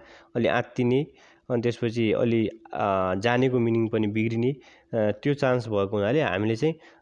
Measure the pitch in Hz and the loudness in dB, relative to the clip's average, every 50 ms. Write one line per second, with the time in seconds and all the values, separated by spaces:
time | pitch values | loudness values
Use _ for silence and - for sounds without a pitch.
0 | - - - - - _ - 123 117 87 - 120 120 - - - 123 120 123 135 | -10 -18 -20 -20 -20 _ -4 0 0 2 2 0 -2 -2 -2 -2 0 2 2 2
1 | 151 - - - - - - _ _ - 127 120 117 120 113 - 127 117 110 120 | 0 -2 -8 -18 -20 -20 -20 _ _ -4 -2 0 0 -2 -2 -2 -4 -4 -2 0
2 | 113 107 - - 117 120 117 117 110 98 - - - - - - 107 104 98 95 | 0 2 2 2 2 2 2 2 0 0 -4 -8 -14 -10 -6 -4 -2 0 0 0
3 | 92 92 92 98 101 117 120 123 131 131 123 127 117 117 113 113 113 110 117 110 | 0 0 -2 0 0 0 2 2 2 2 2 2 0 2 2 0 0 0 0 -2
4 | 107 107 101 110 110 117 113 113 117 127 147 - - - - - _ _ - 113 | -2 0 0 -2 -2 -2 0 0 0 -2 -2 -4 -10 -20 -20 -20 _ _ -2 0
5 | 107 104 104 - - 143 143 139 143 131 127 127 113 113 107 101 98 98 107 104 | 0 0 -2 -2 -2 -2 -2 0 0 0 0 0 -2 -2 -2 0 0 0 0 0
6 | 101 104 127 160 147 107 90 95 104 110 113 110 143 156 165 160 - - - _ | 0 0 0 0 0 0 0 0 0 0 0 0 -2 -2 -2 -4 -10 -20 -20 _